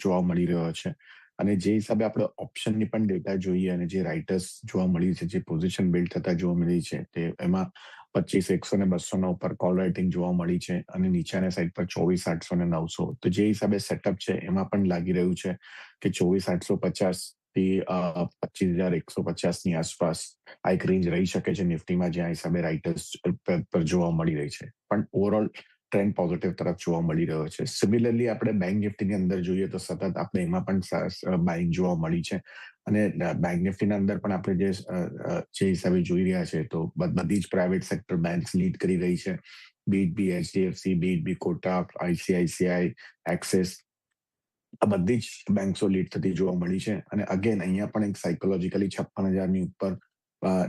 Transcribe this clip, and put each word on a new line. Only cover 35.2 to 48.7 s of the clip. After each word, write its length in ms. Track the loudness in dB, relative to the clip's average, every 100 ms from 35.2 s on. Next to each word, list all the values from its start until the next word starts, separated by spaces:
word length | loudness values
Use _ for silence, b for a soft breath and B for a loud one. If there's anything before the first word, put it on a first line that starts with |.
| -4
અ, 120 | -4
જે 260 | -4 0 0
હિસાબે 360 | 2 2 2
જોઈ 220 | 2 2
રહ્યા 200 | 2 2
છે, 180 | 0 -2
તો 300 | -2 -4 -4 -2
બ-, 100 | 0
બધી 340 | 0 0 0
જ 40 | 0
પ્રાઇવેટ 320 | 0 2 0
સેક્ટર 340 | 0 -6 -2 0
બેંક્સ 400 | 0 0 0 0
લીડ 200 | 0 0
કરી 200 | 0 2
રહી 200 | 2 0
છે. 220 | -2 -6 B B B B 0
Be 60 | 2
it 180 | 2
be 100 | 2
એચ 220 | 0 0 -2
ડી 60 | 0
એફ 140 | 0
સી, 180 | 0 0
be 220 | 0 2
it 160 | 0 0
be 40 | -2 -2
Kotak, 400 | -2 0 0 -2 -4
આઈ 140 | -2
સી 200 | -2 2
આઈ 120 | 2 2
સી 200 | 2 2
આઈ, 280 | 2 0 -4 B B -4
Axis, 360 | -4 0 0 0 -4 _ _ _ _ _ _ _ _ _ 0
આ 60 | 2
બધી 320 | 4 2 2
જ 80 | -2 -8 -2
બેંક્સો 380 | 0 0 0 2
લીડ 200 | 2 0
થતી 240 | -2 0
જોવા 200 | 2 0
મળી 280 | 0 0 -2
છે. 140 | -2
અને 300 | -4 -4 -4
again, 360 | 0 0 2 0
અહીંયા 260 | 0 0 0
પણ 180 | -2
એક 120 | -2 -2
સાયકોલોજીકલી 720 | -4 -2 0 0 0